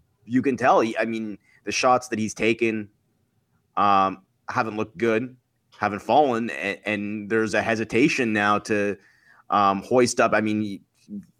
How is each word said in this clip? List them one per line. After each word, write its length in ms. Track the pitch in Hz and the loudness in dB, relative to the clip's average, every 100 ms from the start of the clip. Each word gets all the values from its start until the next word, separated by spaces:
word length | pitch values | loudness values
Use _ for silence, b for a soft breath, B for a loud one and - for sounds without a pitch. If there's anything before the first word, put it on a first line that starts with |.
| _ _ | _ _
you 160 | - 127 | -4 -2
can 160 | 131 120 | 0 0
tell, 240 | 131 185 | 2 2
he, 160 | 113 107 | 2 -2
I 80 | |
mean, 320 | 113 113 107 98 b b | -4 -4 -8 -12 b b
the 80 | - | -8
shots 360 | 101 131 127 - | -2 2 2 0
that 100 | 107 | -4
he's 140 | 107 | -4
taken, 540 | - 107 117 117 110 104 _ _ _ _ _ _ _ _ - | -2 0 2 0 -2 -8 _ _ _ _ _ _ _ _ 0
um, 460 | 202 98 95 95 _ _ - | 4 4 4 -2 _ _ -8
haven't 280 | 127 113 107 | -4 -4 -6
looked 200 | 110 - | -8 -2
good, 400 | 117 110 127 127 _ _ _ - | 0 0 -4 -12 _ _ _ -6
haven't 220 | 107 98 | -4 -4
fallen. 500 | - 123 147 113 113 | 2 4 4 0 -4
And, 280 | 69 95 95 | -4 -6 -4
and 460 | - 104 104 107 104 | -4 -4 -6 -8 -2
there's 240 | 113 110 | -2 0
a 80 | 107 | 0
hesitation 680 | 101 113 110 113 151 - 117 | 0 -2 0 2 2 2 -2
now 260 | 107 104 104 | 0 2 0
to, 360 | - 104 101 95 b b b b - | 0 -2 -2 -4 b b b b -4
um, 320 | 101 101 98 | 0 2 0
hoist 380 | 95 123 123 - | 0 2 2 2
up. 120 | 113 | 2
I 80 | 107 | 2
mean, 400 | 107 107 107 95 _ _ - 104 - | 0 -2 -4 -8 _ _ -18 -16 -16